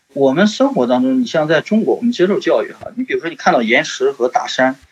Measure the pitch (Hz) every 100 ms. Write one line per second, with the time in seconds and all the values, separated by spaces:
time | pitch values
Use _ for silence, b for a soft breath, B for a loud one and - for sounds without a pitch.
0 | _ - 135 139 208 - 139 190 120 127
1 | 127 131 117 160 151 156 - 214 165 -
2 | 120 120 185 196 - 127 - - - -
3 | 127 - 160 156 196 151 110 127 151 -
4 | 131 135 127 - - - 131 139 _